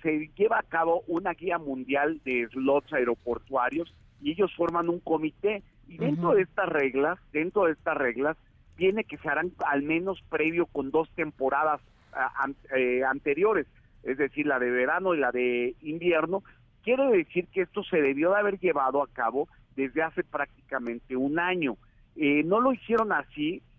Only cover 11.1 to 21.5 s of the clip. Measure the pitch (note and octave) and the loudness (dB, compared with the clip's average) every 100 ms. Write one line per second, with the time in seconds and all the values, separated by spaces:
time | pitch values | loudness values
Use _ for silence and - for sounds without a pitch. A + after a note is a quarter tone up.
11.1 | - D#3 - C3 C#3 D#3 D3 - _ _ | -4 -8 -2 0 0 0 -2 -8 _ _
12.1 | C3+ B2+ C3+ C3+ C#3 - C3 B2+ B2 C3+ | -6 -4 -2 -6 -6 -4 0 2 2 0
13.1 | C#3 D3 C#3+ G#3 F#3+ - - - - - | 0 -2 2 2 2 -2 -10 -20 -10 -6
14.1 | C3+ C#3 D3+ D3 C3 B2 B2 C3 F3 F#3+ | -2 -2 0 0 0 2 2 2 0 0
15.1 | D#3+ B2 B2 B2 A#2+ A#2+ - D#3 E3 F3 | 2 2 2 0 0 -2 -4 -8 -2 2
16.1 | D#3+ D#3+ G3 - - _ _ A3 B3+ C4+ | 2 2 -2 -6 -20 _ _ 0 2 4
17.1 | G3 D3+ F3+ F3 F#3+ F3+ G3+ - E3+ C#3 | 4 2 -4 -4 -4 -4 -6 -2 2 2
18.1 | C#3 E3+ G3+ G#3 G3 F#3 C#3+ C3 C#3 C3+ | 2 2 2 0 0 0 0 2 0 -2
19.1 | - A2+ B2+ D#3+ - _ - C3+ C#3+ D#3+ | -2 -2 -2 -4 -10 _ -6 -4 -2 -2
20.1 | - - D3 C#3+ - _ C3+ A#2+ A#2 - | -2 -4 -6 -6 -10 _ -6 -6 -8 -6
21.1 | B2+ C#3 D#3+ F3+ | -4 -2 0 0